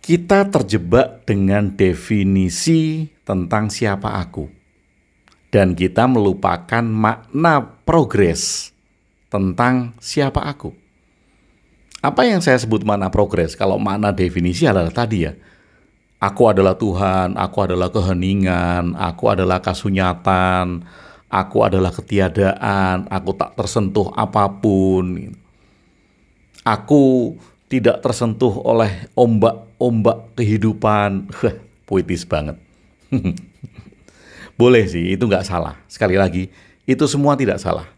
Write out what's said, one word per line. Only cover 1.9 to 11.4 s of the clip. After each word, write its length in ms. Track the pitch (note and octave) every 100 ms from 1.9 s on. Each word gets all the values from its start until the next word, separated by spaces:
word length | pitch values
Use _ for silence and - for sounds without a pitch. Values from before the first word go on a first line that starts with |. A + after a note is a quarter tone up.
| E2 - G#2 G2 G2 F#2 - - E3 D#3 D#3+ D#3 _
tentang 480 | - G2 F2 A2 G#2
siapa 480 | - A2 G2 A2 G2+
aku. 320 | E2+ - C#2+ - _ _ _ _ _ _ _ _ _
Dan 300 | G#2 F#2+ E2+
kita 320 | F#2 F2+ B2
melupakan 720 | B2 G2+ F2+ F#2+ F2 - A2+
makna 800 | A#2 A2 G#2+ A2+ - C#3 E3+ D3+ A2+ - -
progres 880 | E3 C#3+ - F#2 E2 - - - _ _ _ _ _ _
tentang 640 | G#2 F#2+ F2+ A#2+ B2+ A#2+ -
siapa 400 | - - C#3 C3+
aku. 320 | D3 C#3 - - _ _ _ _ _ _